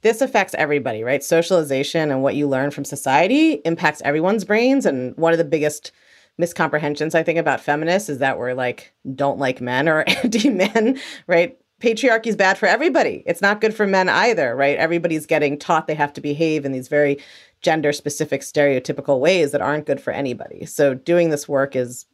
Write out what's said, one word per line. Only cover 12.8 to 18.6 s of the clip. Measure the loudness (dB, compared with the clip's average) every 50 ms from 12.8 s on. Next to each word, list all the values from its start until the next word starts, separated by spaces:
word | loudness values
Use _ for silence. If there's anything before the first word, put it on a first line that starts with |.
| 2 2 2 2 0 0 -2 -6 -4
It's | -4 -4 0
not | 2 0 0 2
good | 0 -2 0
for | 0 0
men | 2 2 2 2 4
either, | 2 2 2 2 2 2 0 -2 0
right? | 2 2 2 2
Everybody's | 2 0 0 0 0 0 0 -2 -2 -2
getting | 0 0 2 2 0 0
taught | -4 -2 0 0 0 2
they | -2 -2
have | -2 -2 -2 -2
to | -8
behave | -6 -6 -2 0 0 0 0 0 -2
in | -4
these | -6 -6 -6 -2
very | 0 2 2 2 0 -2 -6 -20 -20 -20 -20 _ _ _
gender-specific, | 0 0 0 2 2 0 -2 -2 -4 -8 -4 -4 -4 -4 -4 -6
stereotypical | -6 -4 0 2